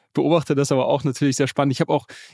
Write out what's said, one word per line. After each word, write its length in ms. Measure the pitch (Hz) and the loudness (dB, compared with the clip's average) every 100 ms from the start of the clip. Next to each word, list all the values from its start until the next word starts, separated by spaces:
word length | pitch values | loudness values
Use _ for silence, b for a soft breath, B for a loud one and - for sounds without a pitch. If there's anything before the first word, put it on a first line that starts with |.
| B | B
beobachte 400 | - 143 165 - | -2 2 2 0
das 180 | 143 143 | 0 0
aber 140 | 135 123 | 0 0
auch 180 | 139 | 0
natürlich 320 | 139 - 143 127 | -2 -2 0 0
sehr 120 | 135 | -2
spannend. 240 | - 139 | 0 0
Ich 100 | 131 | 0
hab 80 | 156 | -2
auch, 160 | 151 - B B | -2 -4 B B